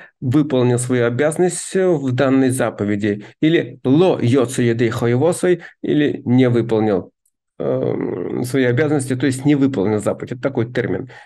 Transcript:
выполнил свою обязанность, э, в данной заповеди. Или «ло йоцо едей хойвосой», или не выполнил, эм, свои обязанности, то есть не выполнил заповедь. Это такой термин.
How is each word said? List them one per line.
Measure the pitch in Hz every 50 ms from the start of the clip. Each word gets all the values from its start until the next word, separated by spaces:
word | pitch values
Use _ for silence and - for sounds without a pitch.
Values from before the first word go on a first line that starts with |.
| - - _ -
выполнил | - 127 120 151 147 151 139 131 123 123 123 120
свою | 123 123 127 123 117
обязанность, | 120 123 123 147 156 160 - 180 180 170 - - - -
э, | 190 190
в | 185 175 147 139 131 123
данной | 127 143 131 131 135 131 131
заповеди. | 120 131 127 113 110 - 104 101 104 104 104 107 101 101 - - - - -
Или | 156 165 165 - - - - -
«ло | - 135 156 185 185 147 - -
йоцо | 120 120 139 120 123 - - 123
едей | 117 113 117 127 117
хойвосой», | 110 117 120 117 120 127 147 170 170 - - 180 180 175 - - - _ -
или | - 143 147 147 143 - - -
не | 113 120 127 131 123
выполнил, | 117 117 110 113 117 110 107 107 101 90 90 - _ _ _ _ _ _ _ _ _ -
эм, | 147 143 131 127 131 123 - - - - - - - - 120 127 127
свои | 123 - 135 131
обязанности, | 123 120 123 156 147 151 147 131 127 135
то | 123 139
есть | 143 127 127 -
не | 147 151
выполнил | 139 135 135 - 107 92 104 107 107
заповедь. | 101 110 98 - - 107 117
Это | 123
такой | - 139 131 123 113 120 -
термин. | 127 113 95 92 95 - 123 - - -